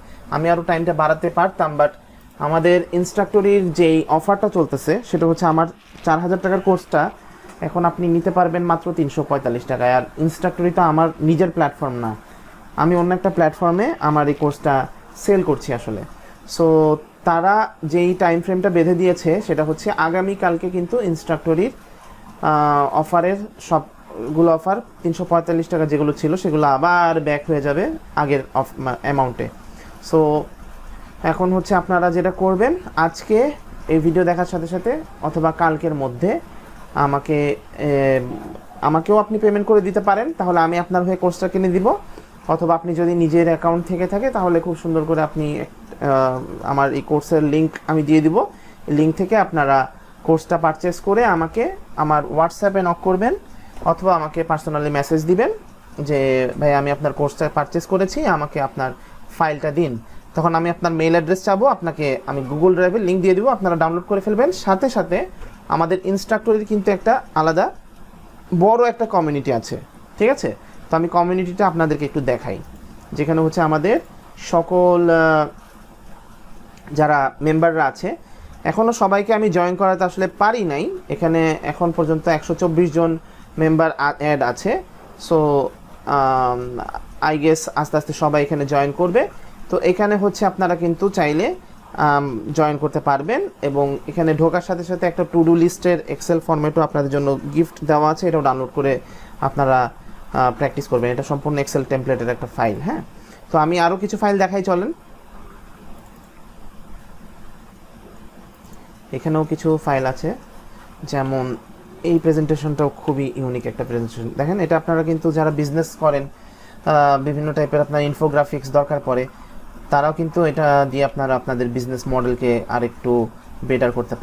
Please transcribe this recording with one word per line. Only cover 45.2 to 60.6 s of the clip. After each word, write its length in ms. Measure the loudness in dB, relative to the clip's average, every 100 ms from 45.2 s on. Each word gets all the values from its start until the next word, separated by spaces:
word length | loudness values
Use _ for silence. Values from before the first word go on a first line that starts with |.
আপনি, 380 | -2 -4 -4 -6
আহ, 60 | -8 -14 -20 -6 0 2 2 -2 -8 -8
আমার 300 | -4 0 0
এই 100 | -2 -2
কোর্সের 320 | -2 2 2
লিংক 280 | 2 2 0 -2 -2
আমি 160 | -2
দিয়ে 180 | 4 4
দিব, 260 | 4 2 0 -6 -20 -14 -2
লিংক 280 | 2 2 0
থেকে 200 | 0 0
আপনারা 560 | 2 0 2 2 0 -6 -20 -6
কোর্সটা 360 | 0 0 2 0
পারচেজ 420 | 0 0 -4 -4
করে 240 | 0 2
আমাকে 520 | 2 2 0 -2 -4 -6 -10 -4
আমার 260 | 0 0 0 0
WhatsApp-এ 440 | 0 0 0 0
নক 140 | 0 0
করবেন, 320 | 0 0 0 -2 -8 -20 -18 -4 -2
অথবা 240 | 0 2 0
আমাকে 280 | 0 -4 -2
personally 400 | -4 -2 -4 -2
মেসেজ 360 | -2 0 0 2
দিবেন 240 | 2 2 -2 -12 -20 -16 -10 -2
যে, 400 | 0 2 2 0 0
"ভাই 140 | 2
আমি 160 | 2 0
আপনার 220 | -2 -2
কোর্সটা 380 | -2 -4 -2 -4
পারচেজ 320 | -2 -2 -4 -2
করেছি, 400 | -2 -2 -2 0 0
আমাকে 240 | -2 -4 -4
আপনার 220 | -4 -6 -6 -16 -20 -12 -2
ফাইলটা 320 | -2 -2 -2
দিন।" 280 | 0 -2 -4 -12 -18 -8
তখন 200 | -2 0
আমি 160 | 2